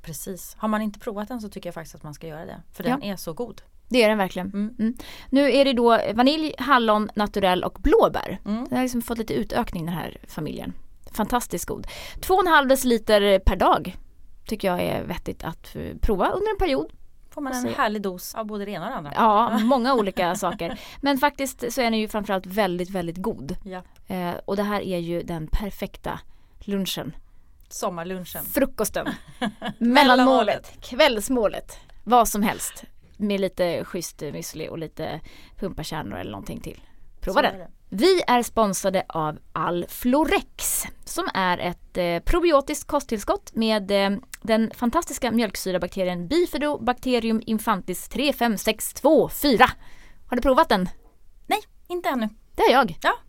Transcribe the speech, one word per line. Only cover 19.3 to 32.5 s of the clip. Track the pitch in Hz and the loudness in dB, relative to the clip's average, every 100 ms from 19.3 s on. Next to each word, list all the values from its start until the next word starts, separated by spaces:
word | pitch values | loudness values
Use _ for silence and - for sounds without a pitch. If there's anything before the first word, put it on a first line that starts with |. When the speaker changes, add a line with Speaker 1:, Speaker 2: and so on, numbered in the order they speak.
| 208 233 226 | 6 4 2
Speaker 2:
många | 220 269 240 | 2 2 4
olika | 262 202 - 175 | 2 0 0 0
Speaker 1:
<laughs> | 185 | 0
Speaker 2:
saker. | 180 185 170 - - - | -2 -4 -6 -8 -14 -4
Men | 277 269 | 0 2
faktiskt | 294 - 269 - 240 | 0 0 -8 -4 -6
så | 269 | 0
är | |
den | 233 220 | 0 0
ju | 214 | -2
framförallt | 214 208 190 185 | -4 -2 -4 -2
väldigt, | 196 190 175 180 | 0 0 0 -4
väldigt | 196 170 175 | -4 -6 -4
god. | 180 - 139 180 | -6 -6 -8 -10
Speaker 1:
Ja. | 196 185 175 - - | -10 -14 -14 -20 -8
Speaker 2:
Eh, | 185 175 - | -6 -4 -6
och | - 196 | -4 -2
det | |
här | 202 208 | 0 -2
är | - 180 | -2 -4
ju | 170 170 | -2 -6
den | - 170 156 | -4 -8 -2
perfekta | - 202 - 196 - 156 156 - - - - | -2 -2 -8 -10 -8 -10 -10 -12 -20 -20 -16
lunchen. | - 196 185 - - - - - - - - | -6 -4 -4 -6 -8 -12 -18 -20 -20 -20 -16
Speaker 1:
Sommarlunchen. | - 220 170 170 185 175 165 | -6 -6 -6 -8 -10 -10 -10
Speaker 2:
Frukosten. | 147 - 269 - 208 180 285 | -4 0 0 0 -2 -2 -4
Speaker 1:
<laughs> | - - - | -8 -14 -6
Speaker 2:
Mellanmålet. | 226 - 233 - | -6 -6 -10 -2
Speaker 1:
Mellanmålet. | 233 262 269 254 254 254 202 151 - - | 4 6 8 8 6 6 2 -2 -6 -18
Speaker 2:
Kvällsmålet. | - 254 302 233 202 254 208 - - - - - | -12 4 4 4 -2 0 0 -2 -12 -18 -20 -14
Vad | - 240 220 | 4 4 4
som | 208 | 2
helst. | 208 | 0